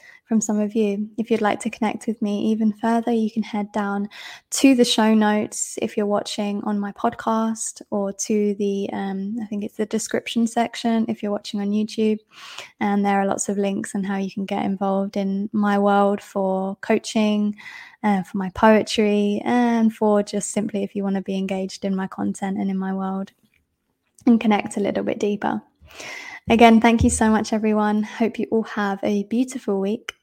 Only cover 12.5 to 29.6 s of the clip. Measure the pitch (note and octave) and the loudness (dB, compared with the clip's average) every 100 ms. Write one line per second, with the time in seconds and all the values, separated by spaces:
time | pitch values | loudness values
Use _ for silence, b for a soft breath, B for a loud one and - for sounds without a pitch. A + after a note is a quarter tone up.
12.5 | B B _ G#3 G3+ G3+ G3 G3 - - | B B _ 0 2 2 2 0 -2 -2
13.5 | G3+ G3 G3 A3+ G3+ F#3+ G3 F#3+ - F#3+ | -2 -2 -2 -4 -4 -4 -4 -4 -6 -6
14.5 | G3+ G3+ F#3+ G3 G3 G3+ G#3 G3 G3 G#3 | -4 -2 -2 0 0 -2 -2 -2 -2 -2
15.5 | G#3 G#3 G3+ G3+ G3+ G3+ G3+ - G3+ F#3+ | 0 2 4 4 4 4 0 -4 -4 -2
16.5 | F#3+ F#3+ G3 - G#3+ - A3+ G#3+ G#3 G#3 | -2 -4 -6 -2 -2 0 0 2 2 -2
17.5 | G#3 B B B B G#3+ G3 F3+ G3 F#3 | -4 B B B B 0 0 -2 -6 -6
18.5 | - A3 G#3+ - - G#3 G#3 G3+ G#3 - | 4 6 6 4 0 2 2 2 0 0
19.5 | B3 A#3+ A#3 A3 A3 G#3+ G#3 G#3 G#3 - | 2 2 4 2 2 2 2 2 -4 -4
20.5 | G#3+ A3 G3+ G3 G3+ G3 G3 F#3+ F#3+ F#3+ | -4 -2 -4 -4 -4 -2 -2 -2 -4 -2
21.5 | F#3+ F#3+ - G3 F#3+ F#3+ - G3+ F#3+ G3 | -4 -6 -6 -4 -2 -4 -4 -6 -4 -4
22.5 | G3 G3 F#3+ F#3+ F#3+ F#3+ F#3+ G3 _ _ | -4 -2 -2 -4 -4 -4 -4 -8 _ _
23.5 | _ _ _ _ _ _ _ - A3+ A3 | _ _ _ _ _ _ _ 4 4 4
24.5 | G3+ - - G3 G3+ G3+ - G#3 G3+ - | 2 0 -2 0 0 -2 -2 -2 0 -2
25.5 | G#3+ - _ B B B B B B - | -2 -6 _ B B B B B B 2
26.5 | A3+ A#3 A3+ A#3 A3+ B3 - A3 G#3+ G#3+ | 8 8 8 6 4 2 4 2 2 0
27.5 | A3 A3 G#3+ G#3+ G#3+ G#3 - A3+ - - | -2 0 2 2 0 -2 -2 -2 -2 -2
28.5 | A3+ G#3+ - G3+ G3 G#3+ G#3 G3+ A#3 B3+ | -2 -2 -4 -4 -2 0 -2 0 -2 -2
29.5 | B3+ | -4